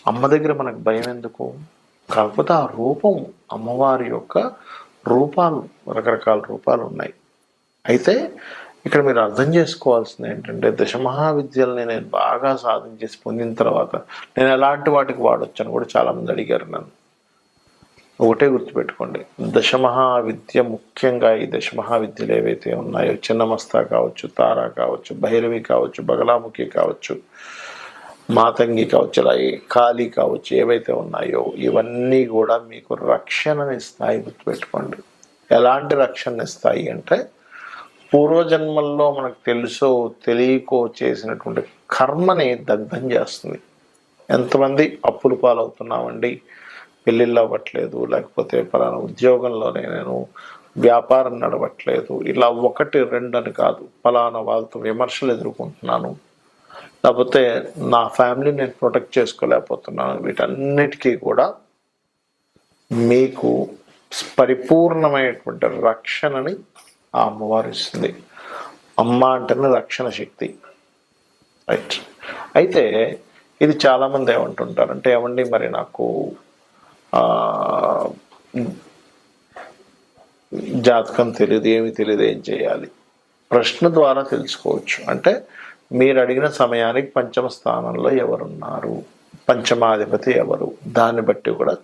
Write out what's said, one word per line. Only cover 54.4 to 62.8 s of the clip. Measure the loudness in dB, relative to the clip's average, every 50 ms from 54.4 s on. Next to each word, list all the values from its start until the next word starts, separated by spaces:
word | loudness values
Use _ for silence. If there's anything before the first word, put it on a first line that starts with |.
| -4 -2 -2 -2 -4 -6 -10 -8
విమర్శలు | -6 -4 -2 -2 -2 -4 -2 -4 -2 -2
ఎదుర్కొంటున్నాను, | -2 -2 -4 -8 -8 -8 -12 -12 -12 _ -4 -2 -2 -2 -2 -6 -10 -14 _ _ _ _ _ _ _ _ _ _ -20 -20 -20 -20 _ _ 2
లేకపోతే | 2 4 4 0 4 4 4 4 4 2 -2 -4 -8 -10
నా | -8 0 2 2 2 2 0
ఫ్యామిలీని | 2 2 2 2 2 0 0 -2 0
నేను | 0 -4 -6
ప్రొటెక్ట్ | -4 _ -2 0 0 0 -4 0 0 0
చేసుకోలేకపోతున్నాను, | 0 0 -2 -4 0 2 2 0 0 -4 -10 -10 -8 -12 -6 -6 -4 -4 -4 -4
వీటన్నిటికీ | -6 -6 -2 -2 -2 -2 -2 -4 -2 0 2 2 0 0 -2 -2 0 0 0
కూడా | 0 -2 0 2 2 2 0 -2 -8 _ _ _ _ _ _ _ _ _ _ _ _ _ _ _ _ _ _ _ _ _ _ _ _